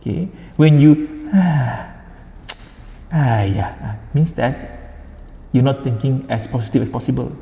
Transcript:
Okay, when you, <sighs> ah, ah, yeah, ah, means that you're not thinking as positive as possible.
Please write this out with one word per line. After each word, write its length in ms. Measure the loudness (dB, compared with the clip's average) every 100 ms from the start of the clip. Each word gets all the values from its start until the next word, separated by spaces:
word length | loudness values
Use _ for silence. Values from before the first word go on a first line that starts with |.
Okay, 260 | -4 -4 -6 -8 -20 2
when 220 | 6 8
you, 280 | 8 6 2 -10 0
<sighs> 40 |
ah, 560 | 2 2 0 -2 -6 -12 -16 -20 -20 -20 -20 -12 -12 -12 -20 -20 -20 -6
ah, 320 | 0 2 2
yeah, 320 | 0 -2 -4 -6
ah, 140 | -12 -12 -4
means 200 | 0 0
that 400 | 0 -2 -4 -10 -16 -18 -20 -20 -20 -20 -20 -2
you're 120 | 2
not 200 | 2 0
thinking 420 | -2 -2 0 -2 -2
as 180 | -6 -4
positive 340 | -6 -2 -2
as 80 | -2
possible. 420 | -6 -4 -4 -4 -10